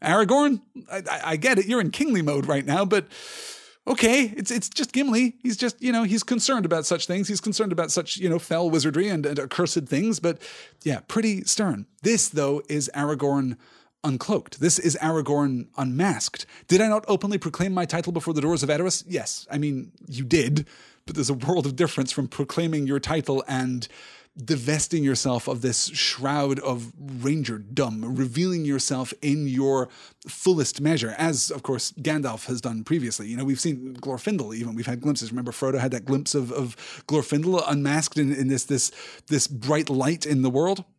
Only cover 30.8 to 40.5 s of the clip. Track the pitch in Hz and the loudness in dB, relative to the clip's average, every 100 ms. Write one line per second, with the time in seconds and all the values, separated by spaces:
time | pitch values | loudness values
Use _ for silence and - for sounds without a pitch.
30.8 | 147 160 110 110 165 135 - 147 - 131 | 2 2 0 0 0 0 -2 -4 -4 -2
31.8 | - - 151 156 135 113 - 123 123 113 | -4 -4 -2 -2 -2 -6 -6 -6 -4 -6
32.8 | 110 165 120 110 107 120 135 131 170 135 | -2 0 0 -4 -6 -4 -2 0 0 -2
33.8 | 131 127 139 123 - 196 110 113 117 113 | -6 -10 -8 -6 -2 -2 -2 -6 -6 -4
34.8 | 117 120 139 135 113 120 123 - 135 135 | -4 -2 0 0 -2 -6 -6 -2 0 2
35.8 | 127 123 123 135 139 147 120 123 127 - | 0 -2 0 0 0 -2 -2 -2 -4 -6
36.8 | - - - 151 127 147 170 185 - 147 | -16 -14 -2 0 2 0 2 2 2 0
37.8 | 139 151 156 - 139 139 131 131 - 135 | 2 2 0 0 0 2 0 0 0 0
38.8 | - - - - - 151 - 131 127 151 | 0 -6 -16 -16 -2 0 0 -2 0 0
39.8 | 151 131 131 165 151 139 131 | 2 0 2 0 2 2 4